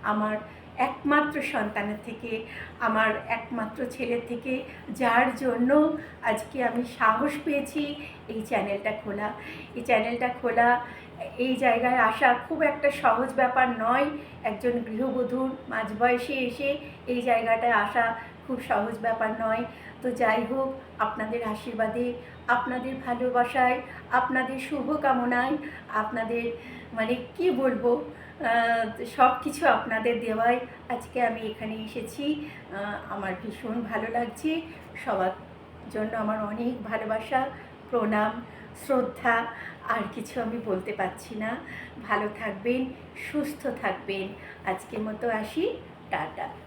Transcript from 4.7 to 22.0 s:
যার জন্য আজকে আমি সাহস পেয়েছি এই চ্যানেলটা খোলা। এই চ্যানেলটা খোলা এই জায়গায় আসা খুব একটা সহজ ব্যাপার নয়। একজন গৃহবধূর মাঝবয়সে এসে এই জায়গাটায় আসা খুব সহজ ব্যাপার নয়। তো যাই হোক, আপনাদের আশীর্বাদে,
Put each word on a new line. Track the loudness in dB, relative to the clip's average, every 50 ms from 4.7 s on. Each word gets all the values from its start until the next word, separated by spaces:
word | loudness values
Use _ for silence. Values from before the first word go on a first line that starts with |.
| -12 -14 -10 -10 -2 2
যার | 2 6 6 6 6 6 2 0
জন্য | 0 0 2 4 4 6 8 8 8 6 4 -2 -6 -10 -14 -4 0 0
আজকে | 0 0 -2 -6 -4 0 0 2
আমি | 2 0 -2 -2 -2 2
সাহস | 4 4 4 4 2 0 0 -2 -2
পেয়েছি | 0 0 0 0 -2 -2 -2 -2 -2 -4 -8 -10 -14 -14 -16 -12 -8
এই | -6 -6 -4 0
চ্যানেলটা | 0 0 0 0 -2 -2 -2 -2 -4 -4
খোলা। | -6 -6 -4 -2 -2 -4 -4 -6 -10 -12 -12 -12 -14 -10 -10
এই | -8 2 4
চ্যানেলটা | 4 4 4 2 0 0 0 0 0 0
খোলা | 0 2 4 6 8 8 6 6 2 -4 -10 -14 -14 -16 -12 -10 -10 -10 -2 0
এই | 2 2 2
জায়গায় | 4 6 4 6 6 4 4 6 6
আসা | 6 4 6 6 6 6 6
খুব | 6 2 -4 0 2 4
একটা | 2 2 4 2 2
সহজ | 2 6 4 6 6 6 2 0 2
ব্যাপার | 4 4 4 6 4 4 4 2 0
নয়। | 2 2 4 4 4 2 0 -6 -10 -12 -14 -6 -4
একজন | -4 -4 0 0 0
গৃহবধূর | 0 0 -2 -4 -2 -2 0 0 2 0 0 0 0 0 0 0 -2 -4 -8 -6
মাঝবয়সে | -4 -4 -2 -4 0 2 4 4 4 4 2 -2 -2
এসে | -2 -2 -2 -2 -2 0 0 0 0 -4 -12 -14 -14 -6 -2
এই | -2 0
জায়গাটায় | 2 4 4 4 4 4 2 4 4 4
আসা | 4 4 4 2 2 2 2 2 0 -4 -8 -12 -16 -16 -6 -6
খুব | -6 -6 0 0
সহজ | 2 2 2 0 -2 -2
ব্যাপার | 0 0 0 2 0 0 0 0
নয়। | 0 0 0 0 -2 -6 -8 -14 -16 -16 -16 -6
তো | -4 -4
যাই | 0 2 4 4 4 4 2
হোক, | 0 0 0 0 0 -2 -6 -10 -16 -4 -2
আপনাদের | -2 -2 0 -2 -4 -2 -2 -2 -2
আশীর্বাদে, | -2 -4 -4 -6 -8 -2 0 0 0 2 0